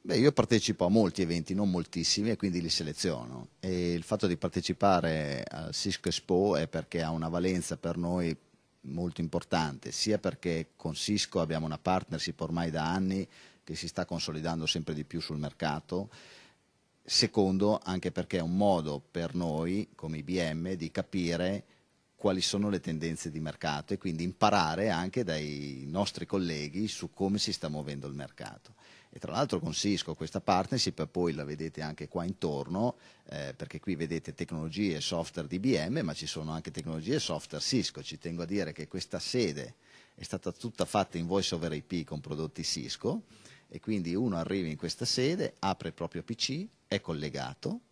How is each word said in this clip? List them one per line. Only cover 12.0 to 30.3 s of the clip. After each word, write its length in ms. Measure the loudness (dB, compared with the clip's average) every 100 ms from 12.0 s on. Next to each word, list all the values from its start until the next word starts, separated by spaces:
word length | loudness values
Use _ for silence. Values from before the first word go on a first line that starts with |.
| 2 -4 -4 -4
ormai 280 | -2 0 0
da 160 | 0 2
anni 400 | 2 2 0 -2 -10 -20 -20
che 100 | -10
si 140 | -8 -6
sta 160 | -4
consolidando 600 | -2 -2 -4 -2 -2 0 0
sempre 260 | 0 -2
di 120 | -4
più 180 | -4 -6
sul 160 | -4 -4
mercato, 720 | -4 -2 0 0 -2 -4 -4 -12 -20 -20 -20 _ _ _ _ _
secondo 800 | 0 4 4 6 4 6 4 4
anche 300 | 2 0 0
perché 240 | -2 0 0
è 60 |
un 160 | 2 4
modo 440 | 6 4 2 -4 -4
per 240 | -4 -2
noi 540 | 0 0 0 0 0 -4
come 240 | -8 -6 -6
I 40 |
B 160 | -2 0 0
M 220 | 0 -2
di 160 | -2 -4
capire 720 | -4 -4 -2 0 2 0 -2 -6 _ _ _ _
quali 280 | _ 2 2
sono 260 | 2 2 2
le 120 | 0
tendenze 500 | -2 -2 -2 -4 -6
di 100 | -6
mercato 540 | -6 -4 -2 -2 -2
e 40 | -4
quindi 240 | -2 -2
imparare 680 | -2 4 6 6 4 4 2
anche 340 | 2 0 -2
dai 600 | 0 0 -2 -4 -6 -8 -4
nostri 380 | 0 0 -2 -2
colleghi 600 | 0 0 -2 -4 -2 -4
su 240 | -4 -8
come 280 | -2 0 2
si 160 | 0
sta 140 | -2 -4
muovendo 380 | -4 -6 -6 -8
il 80 |
mercato. 600 | -8 -10 -10 -12 -12 -20 -20 -20 -20 -20
E 100 | -12
tra 100 | -6
l'altro 300 | -2 0 0
con 120 | -2
Cisco 440 | 0 2 0 0 -6
questa 240 | -4